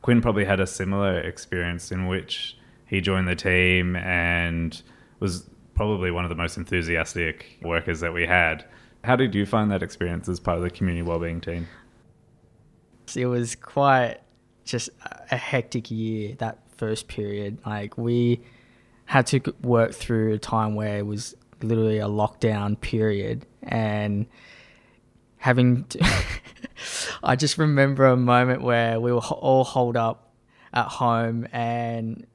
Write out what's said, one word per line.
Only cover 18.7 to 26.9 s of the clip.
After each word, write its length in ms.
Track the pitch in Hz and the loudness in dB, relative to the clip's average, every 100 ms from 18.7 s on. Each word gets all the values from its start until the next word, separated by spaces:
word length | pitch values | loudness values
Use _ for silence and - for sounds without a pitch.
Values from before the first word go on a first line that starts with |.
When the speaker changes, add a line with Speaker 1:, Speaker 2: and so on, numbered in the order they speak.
| _ _ _ - | _ _ _ 2
Speaker 2:
had 200 | 135 123 | 2 4
to 120 | 135 | 2
g-, 120 | - - | 0 -6
work 300 | 123 120 113 | 2 4 2
through 400 | - - 113 110 | -2 -2 0 2
a 40 | 107 | 0
time 380 | - 113 107 104 | -2 -2 0 -2
where 220 | 107 104 | -4 -4
it 80 | 104 | -4
was 300 | 104 - - _ - | -6 -8 -14 _ -8
literally 360 | 110 113 110 107 | -2 2 2 2
a 80 | 104 | 0
lockdown 720 | 104 104 - 113 107 101 104 | 0 -2 0 0 0 -2 -2
period, 680 | - 113 110 101 101 117 - _ | -2 0 2 0 -2 -6 -8 _
and 640 | - 113 110 104 104 101 110 - - - - _ _ _ _ _ _ _ | -4 -2 0 -2 -2 -2 -4 -8 -20 -20 -20 _ _ _ _ _ _ _
having 480 | - 123 123 123 - | 0 4 6 4 -2
to 140 | - 165 - - - - - | 0 2 2 -2 -8 -12 -18
<laughs> 600 | - - - | -18 -14 -12